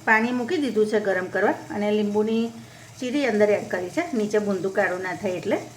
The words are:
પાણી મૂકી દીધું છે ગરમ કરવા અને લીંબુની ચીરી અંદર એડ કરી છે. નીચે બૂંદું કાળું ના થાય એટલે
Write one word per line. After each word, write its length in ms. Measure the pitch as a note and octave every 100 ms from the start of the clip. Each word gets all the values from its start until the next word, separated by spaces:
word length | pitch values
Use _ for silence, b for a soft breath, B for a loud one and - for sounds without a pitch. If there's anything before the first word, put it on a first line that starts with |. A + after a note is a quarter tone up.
પાણી 280 | - A3 A#3
મૂકી 260 | B3 A#3 F4+
દીધું 280 | C#4 G#3+ G#3+
છે 140 | A3
ગરમ 280 | G3+ F#3 F#3
કરવા 240 | F#3 G#3
અને 400 | - - G#3 G#3
લીંબુની 580 | G#3+ G#3 G#3 G#3+ A3+ A3+ A#3 B B B -
ચીરી 260 | B3 C#4+ C4
અંદર 240 | G#3 G#3
એડ 180 | G3+ -
કરી 220 | F#3 F3+
છે. 240 | D4+ E4+
નીચે 260 | B3 G#3 G#3+
બૂંદું 340 | G3+ F#3+ F#3
કાળું 280 | - F#3+ F3+
ના 140 | F#3 E3+
થાય 160 | G3+
એટલે 260 | F3+ G3 C#4+ -